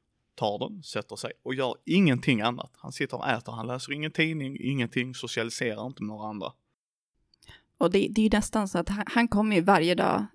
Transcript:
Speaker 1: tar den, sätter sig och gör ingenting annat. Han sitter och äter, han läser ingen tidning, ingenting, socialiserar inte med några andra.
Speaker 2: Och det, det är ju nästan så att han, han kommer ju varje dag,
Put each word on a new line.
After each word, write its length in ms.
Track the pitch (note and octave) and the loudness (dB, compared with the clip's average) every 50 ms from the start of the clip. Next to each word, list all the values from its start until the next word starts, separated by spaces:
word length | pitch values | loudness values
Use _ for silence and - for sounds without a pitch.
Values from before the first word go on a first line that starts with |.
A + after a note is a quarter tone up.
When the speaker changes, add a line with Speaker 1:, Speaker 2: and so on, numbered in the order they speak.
| _ _ _ _ _ _ - | _ _ _ _ _ _ -8
Speaker 1:
tar 240 | - A#2+ G#2+ G#2 G#2 | -2 -2 -2 -2 -2
den, 240 | C3 - G#3+ F#3+ D3+ | -6 -8 -8 -12 -14
sätter 340 | - - G#2+ G#2 - A2 | -8 -8 -8 -8 -8 -12
sig 160 | G2+ - A2+ - _ - | -10 -10 -10 -12 _ -8
och 120 | - C3 | -6 -4
gör 200 | C3 C3+ B2 A2+ - - | -2 -2 -2 -2 -4 -4
ingenting 560 | - D#3+ F#3+ G3 D#3+ B2+ B2 - - C3 G#2+ | 0 4 6 6 6 4 4 2 2 2 2
annat. 300 | G#2 A#2 B2 B2+ - - _ | 2 0 0 -2 -8 -14 _
Han 160 | _ - C3+ B2+ | _ -14 -12 -6
sitter 240 | - C3+ C3 - | -6 -6 -6 -4
och 120 | A#2+ - - | -6 -2 -2
äter, 240 | B2 A#2 A#2+ - A#2 | -2 -2 -4 -8 -10
han 140 | A2+ A2 | -10 -8
läser 260 | A#2+ B2 C3 - - C#3+ | -8 -8 -8 -6 -8 -8
ingen 180 | D3 D3+ D#3 - | -6 -6 -6 0
tidning, 440 | - D#3+ D#3+ D#3+ D#3 C#3 C3 C#3 - | 0 0 0 0 -2 -4 -6 -6 -4
ingenting, 540 | - B2 C#3+ C3+ A#2+ A#2 - C3 B2 B2+ B2+ | -4 -2 0 0 0 0 0 -2 -4 -4 -6
socialiserar 720 | - - A#2 - A#2+ A2+ A#2 - - C3 A#2 G#2+ G#2+ A2 | -10 -8 -6 -2 -2 -2 -2 -2 -4 -4 -4 -4 -4 -8
inte 160 | B2+ B2+ - - | -10 -8 -8 -8
med 60 | G#2 | -8
några 200 | G#2+ G#2+ G#2+ G#2+ | -8 -8 -8 -8
andra. 240 | G#2+ G#2 F2+ - - _ _ _ _ _ _ _ _ _ _ _ _ _ _ _ _ _ _ - - - _ _ _ - | -8 -6 -8 -10 -10 _ _ _ _ _ _ _ _ _ _ _ _ _ _ _ _ _ _ -20 -20 -20 _ _ _ 0
Speaker 2:
Och 120 | - E3+ | 2 4
det, 180 | F3+ G3 G3 - | 4 4 2 2
det 100 | G3+ A3 | 2 4
är 20 | G#3+ | 4
ju 80 | G#3+ - | 4 4
nästan 360 | G#3 G#3 - - A3 G#3 G3 | 4 2 2 0 -2 -2 0
så 100 | - F3+ | -2 -2
att 100 | E3+ - | -2 -2
han, 160 | G3+ G#3 G3+ | -2 -4 -4
han 220 | - - A#3+ A#3 A3+ | -2 2 2 2 4
kommer 280 | - G3+ A3 G#3+ G#3+ | 4 2 2 4 4
ju 60 | F3 E3 | 4 6
varje 320 | G3 G3+ E3+ D#3+ E3+ F3+ | 6 6 6 6 4 2
dag, 320 | - - - - - G#3 G#3 _ | 4 4 2 2 2 0 -4 _